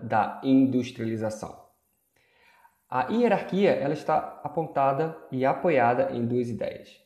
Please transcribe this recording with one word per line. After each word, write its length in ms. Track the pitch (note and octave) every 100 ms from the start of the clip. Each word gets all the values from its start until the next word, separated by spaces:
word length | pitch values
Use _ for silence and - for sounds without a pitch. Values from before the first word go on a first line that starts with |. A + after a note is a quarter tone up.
da 380 | A#2 A2 - -
industrialização. 1120 | C3+ C3+ C3 B2 A#2 - A2+ A2 A2 - - - - _ _ _ _ _ _ _ _ _ _ _ _
A 180 | C3+ -
hierarquia, 640 | A3 A#3+ F#3+ - F#3 F#3+
ela 220 | - C#3
está 480 | D3+ - D3+ - -
apontada 760 | D3 - D#3 C#3 C3+ C#3 D#3+ D#3+ -
e 140 | C3 C3
apoiada 640 | - F3+ C#3 A#2+ B2 C3+
em 140 | A#2+ A#2
duas 240 | B2 A#2+
ideias. 520 | A#2 - - - -